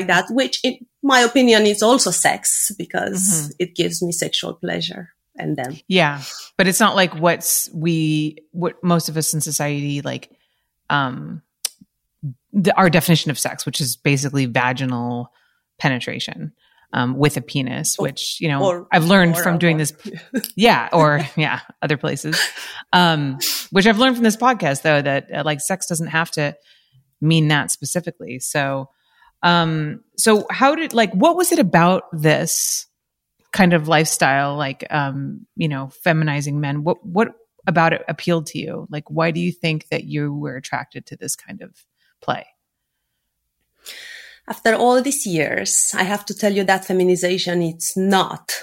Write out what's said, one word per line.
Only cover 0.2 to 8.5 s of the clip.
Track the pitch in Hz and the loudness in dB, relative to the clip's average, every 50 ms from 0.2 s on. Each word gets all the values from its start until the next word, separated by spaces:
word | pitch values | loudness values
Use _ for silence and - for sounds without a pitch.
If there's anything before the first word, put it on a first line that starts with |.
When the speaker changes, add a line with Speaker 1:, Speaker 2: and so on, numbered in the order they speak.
| 185 - | 2 0
Speaker 1:
which | 226 247 262 254 - - - | 0 -2 0 0 -2 -2 -2
in | 262 254 - - _ _ _ | -4 -4 -4 -14 _ _ _
my | - 277 269 247 | 0 4 4 6
opinion | 247 233 - 277 254 240 226 214 214 | 4 4 4 4 6 6 6 6 6
is | 208 208 - | 4 4 4
also | 220 220 247 269 - 190 | 4 4 4 4 4 0
sex | 170 - - 143 - - - - - - - - 208 - | 0 2 2 0 0 0 -2 -2 -2 0 -2 -4 -6 -8
because | 170 - - - - - - 185 185 | -12 -6 -6 -4 -4 -4 -4 -2 0
Speaker 2:
Mm-hmm. | 196 190 160 151 147 - _ | 0 0 0 -2 -6 -6 _
Speaker 1:
it | 180 180 _ | -6 -6 _
gives | - 165 175 170 - 185 | -2 -2 -2 -2 -2 -4
me | 170 | -4
sexual | 165 - - 160 - - - - - | -2 -4 -4 -4 -4 -6 -6 -6 -10
pleasure. | - - 175 170 175 170 170 - - 175 165 _ _ _ _ _ | -8 -8 -6 -6 -4 -6 -6 -8 -10 -16 -18 _ _ _ _ _
And | - - 156 151 143 | -10 -6 -6 -4 -4
then | 127 127 143 151 _ _ | -6 -8 -10 -12 _ _
Speaker 2:
Yeah. | 185 185 165 147 147 143 139 - - - - - _ | 2 2 2 2 0 -4 -10 -14 -14 -16 -18 -20 _
But | - 190 190 | 0 0 2
it's | 185 - | 4 4
not | 233 202 - | 2 2 4
like | 196 185 170 - 160 | 4 2 2 0 0
what's | 160 175 165 - - - - - - - - | 2 2 2 2 -2 -2 -2 -2 -2 -4 -8
we, | 165 151 170 170 160 156 156 156 151 151 151 151 - _ _ | -4 -2 0 0 2 2 2 0 0 0 -2 -6 -10 _ _